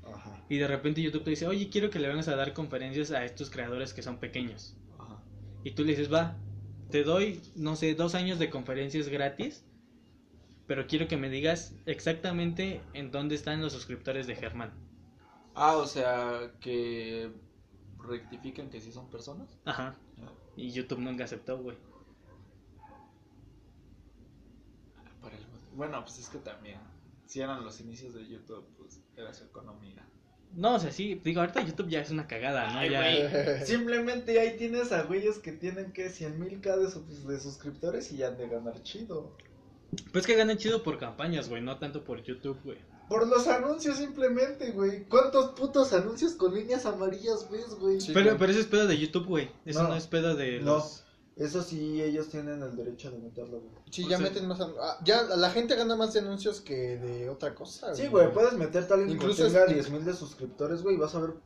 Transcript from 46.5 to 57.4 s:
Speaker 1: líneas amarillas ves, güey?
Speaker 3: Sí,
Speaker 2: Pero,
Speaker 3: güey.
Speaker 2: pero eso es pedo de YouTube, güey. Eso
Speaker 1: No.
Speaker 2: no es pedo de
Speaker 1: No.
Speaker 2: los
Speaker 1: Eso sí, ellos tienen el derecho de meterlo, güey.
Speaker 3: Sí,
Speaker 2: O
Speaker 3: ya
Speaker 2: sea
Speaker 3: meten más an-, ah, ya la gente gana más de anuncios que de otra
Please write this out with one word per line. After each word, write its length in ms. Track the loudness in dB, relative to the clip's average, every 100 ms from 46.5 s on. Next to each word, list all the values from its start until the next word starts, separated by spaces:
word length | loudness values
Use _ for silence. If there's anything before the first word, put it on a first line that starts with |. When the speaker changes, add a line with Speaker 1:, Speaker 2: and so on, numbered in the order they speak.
| 2
Speaker 1:
líneas 300 | 0 0 0
amarillas 640 | 0 -2 0 -2 -2 -2
ves, 240 | -8 -8 0
güey? 240 | 2 2
Speaker 3:
Sí, 120 | 4
Speaker 2:
Pero, 140 | 6 8
Speaker 3:
güey. 100 | 6
Speaker 2:
pero 120 | 4
eso 80 | 4
es 60 | 4
pedo 200 | 4 6
de 100 | 4
YouTube, 280 | 2 0 0
güey. 240 | 0 -2 -8 -4
Eso 180 | 2
Speaker 1:
No. 60 | 2
Speaker 2:
no 60 | 2
es 120 | 0
pedo 280 | 2 2 2
de 240 | 0 0
Speaker 1:
No. 140 | 4 4
Speaker 2:
los 280 | 2 -10 -20 _ _ -6
Speaker 1:
Eso 260 | -2 -2
sí, 400 | -2 -4 -2 0
ellos 280 | 0 0 -2
tienen 320 | -6 -6 -6
el 100 | -6 -6
derecho 340 | -8 -8 -12
de 60 | -12
meterlo, 400 | -12 -12 -10 -12
güey. 140 | -14 -20 -12
Speaker 3:
Sí, 140 | -6 0
Speaker 2:
O 40 |
Speaker 3:
ya 80 | 2
Speaker 2:
sea 100 | 2
Speaker 3:
meten 200 | 0 -4
más 140 | -2
an-, 100 | -4 -4
ah, 180 | -4 0
ya 200 | 4 6
la 260 | 6 4 4
gente 260 | 4 2 2
gana 220 | 4 2
más 160 | 2
de 60 | 2
anuncios 400 | 0 -2 -2 -4
que 360 | -6 -4 -2 -4
de 300 | -4 -4 -6
otra 240 | -4